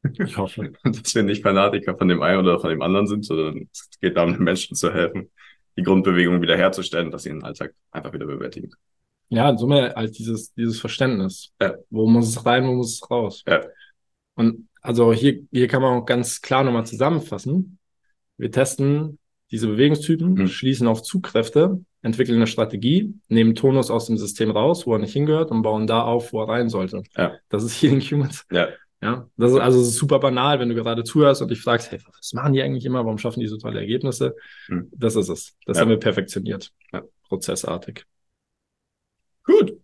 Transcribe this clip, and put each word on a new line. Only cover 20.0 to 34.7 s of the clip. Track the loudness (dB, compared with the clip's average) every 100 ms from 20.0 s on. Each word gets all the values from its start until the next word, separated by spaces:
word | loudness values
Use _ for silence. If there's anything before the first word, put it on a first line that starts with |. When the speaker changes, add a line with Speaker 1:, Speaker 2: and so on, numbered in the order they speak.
| 0 0 2
Speaker 2:
Mhm. | 2 0
Speaker 1:
schließen | 0 -2 2 2
auf | 0
Zugkräfte, | -2 -6 -2 -2 2 2 2 0 -8 _
entwickeln | -6 -2 2 2
eine | 2
Strategie, | 0 -2 0 2 2 0 -10 _
nehmen | 4 4
Tonus | 4 2 2 2
aus | -2 -2
dem | -4
System | -4 -2 0
raus, | 2 2 0 0
wo |
er | -2
nicht | -2
hingehört, | -2 0 0 0
und | 0
bauen | 0 0 0
da | 0
auf, | 0 -2 -2
wo | -6
er | -2
rein | -2 -2
sollte. | -2 -6 -8 -10 -4
Speaker 2:
Ja. | -4 -4 _
Speaker 1:
Das | -4
ist | -4 2
Healing | 4 4
Humans. | 0 -2 -2 -6 _
Speaker 2:
Ja. | -2 -2 -4 _ _
Speaker 1:
Ja, | -6 -6 -8 0
das | 4
ist | 4
also | 6 4
super | 4 0 2 2
banal, | 2 0 0 0
wenn | 0
du | -2
gerade | -2 -4
zuhörst | 0 4 6 4
und | -2
dich | -4
fragst, | 0 0 -2
„Hey, | -16 _ _
was | -12
machen | -4 0
die | 0
eigentlich | 0 -4
immer? | -4 -4
Warum | -4 -4
schaffen | -6 -6
die | -8
so | -8
tolle | -8 -8
Ergebnisse?“ | -4 -4 -4 -2 -4 -6 -20 -20
Speaker 2:
Mhm. | -8